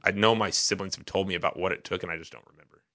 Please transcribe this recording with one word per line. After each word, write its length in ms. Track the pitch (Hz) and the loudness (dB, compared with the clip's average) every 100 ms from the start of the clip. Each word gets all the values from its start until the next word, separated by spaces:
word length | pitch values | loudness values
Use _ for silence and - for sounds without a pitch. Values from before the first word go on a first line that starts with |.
I 60 | 95 | -2
know 220 | 101 107 | 4 4
my 140 | 113 104 | 4 2
siblings 480 | - - 95 98 - | 0 0 0 -4 -8
have 80 | |
told 240 | - 98 95 | -4 -2 0
me 60 | |
about 240 | 90 87 - | 0 -2 0
what 120 | 92 | -2
it 140 | 90 | -2
took, 180 | - 92 | -4 -6
and 80 | 90 | -4
I 60 | 82 | -8
just 160 | 82 | -10
don't 140 | 55 - | -18 -20
remember. 300 | 78 78 73 _ | -20 -20 -20 _